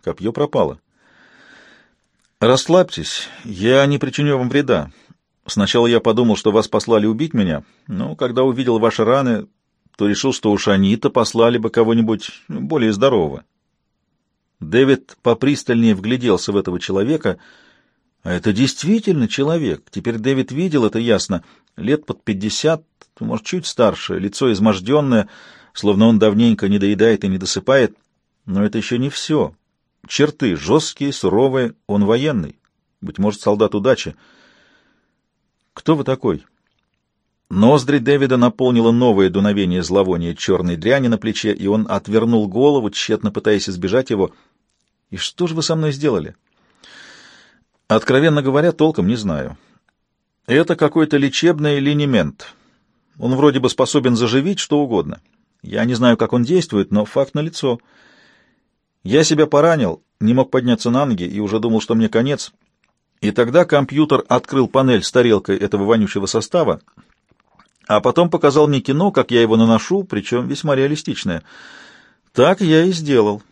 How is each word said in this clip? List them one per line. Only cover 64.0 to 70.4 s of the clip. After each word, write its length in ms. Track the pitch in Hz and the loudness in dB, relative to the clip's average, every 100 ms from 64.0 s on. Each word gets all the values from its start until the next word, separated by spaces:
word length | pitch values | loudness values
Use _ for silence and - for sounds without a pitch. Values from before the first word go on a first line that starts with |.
| 151 131 - | 0 0 0
открыл 400 | 123 - 135 120 | -2 0 -2 0
панель 360 | 131 131 107 | 2 2 0
с 80 | - | 2
тарелкой 460 | 127 120 101 - 98 | 2 4 2 0 -4
этого 260 | 101 101 | -2 -2
вонючего 420 | 101 113 98 101 95 | 0 0 0 -4 -4
состава, 560 | 113 - 175 175 135 _ _ _ _ _ _ _ _ _ _ - | -4 -2 -2 0 -2 _ _ _ _ _ _ _ _ _ _ -2
а 120 | 104 | 0
потом 300 | 123 170 175 | 2 2 0
показал 380 | 165 143 147 147 | 2 2 4 2
мне 120 | 135 | 0
кино, 320 | - 143 196 | -2 -2 0
как 200 | 135 120 | 0 0
я 100 | 120 | 2
его 160 | 113 113 | 4 4
наношу, 460 | 113 110 - 196 | 4 2 0 -4
причём 440 | 185 104 - 120 | -2 -8 -4 -4